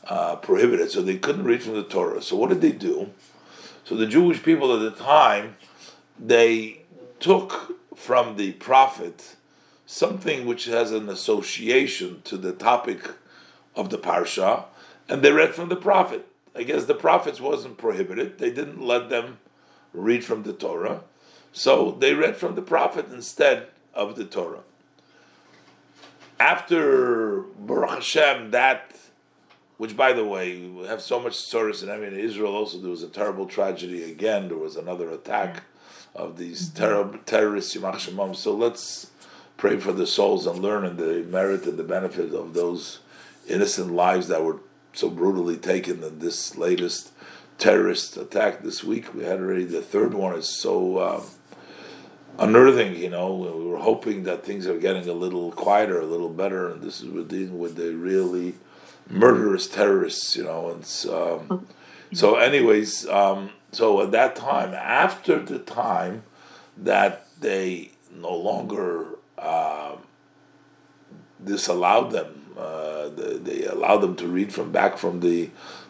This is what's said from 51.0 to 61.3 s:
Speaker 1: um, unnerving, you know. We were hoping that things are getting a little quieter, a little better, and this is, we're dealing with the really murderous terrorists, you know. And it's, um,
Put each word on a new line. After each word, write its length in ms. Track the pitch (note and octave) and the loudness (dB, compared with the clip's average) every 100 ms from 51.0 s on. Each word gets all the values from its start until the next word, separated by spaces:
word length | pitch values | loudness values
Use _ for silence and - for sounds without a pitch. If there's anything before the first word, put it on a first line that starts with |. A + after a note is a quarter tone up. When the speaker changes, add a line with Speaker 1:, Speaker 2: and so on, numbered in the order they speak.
Speaker 1:
um, 220 | F#2 - - - - - - - - - - - - - | 0 -4 -8 -18 -20 -20 -20 -20 -20 -20 -20 -20 -12 -2
unnerving, 580 | G#2+ A#2+ C3 B2 G2 F2 | 6 10 10 8 4 -2
you 140 | F2 | -4
know. 240 | F2 F#2+ | -2 -4
We 320 | F#2+ F2+ E2 E2+ | -4 -6 -6 -6
were 140 | E2+ | -2
hoping 440 | A2 - A2+ G2 | 0 0 0 -4
that 220 | F#2 F2 - | -4 -6 -6
things 220 | G2+ F#2 | -6 -4
are 100 | E2 | -2
getting 320 | F#2+ F#2 F2 | -2 -2 -4
a 40 | |
little 380 | E2+ F#2 F2+ E2+ | -6 -4 -4 -6
quieter, 480 | - G2+ G#2 G#2 F2 | -2 2 4 4 0
a 60 | D#2+ | -2
little 240 | E2+ E2+ | -4 -4
better, 400 | E2 G2 F#2 F2+ | -4 -4 -4 -6
and 120 | F2 | -8
this 180 | - - | -12 -12
is, 60 | - | -10
we're 140 | E2 | -10
dealing 340 | D#2+ F#2 F#2 F2 | -8 -6 -6 -6
with 180 | E2+ E2 | -8 -6
the 200 | E2+ E2 | -6 -6
really 580 | F2+ F#2+ F2+ F2+ F2+ - - - - - - | 0 0 0 -2 -6 -10 -18 -20 -20 -20 -6
murderous 580 | F#2+ B2 B2 G#2 F#2 - | 2 4 4 2 0 -2
terrorists, 680 | G2+ G2+ F#2+ F2 - - - | 2 4 4 0 -4 -4 -4
you 80 | |
know. 260 | D#2+ E2 E2+ | -4 -6 -6
And 120 | E2 | -8
it's, 240 | - - - | -10 -8 -4
um, 580 | E2+ E2+ | -2 -2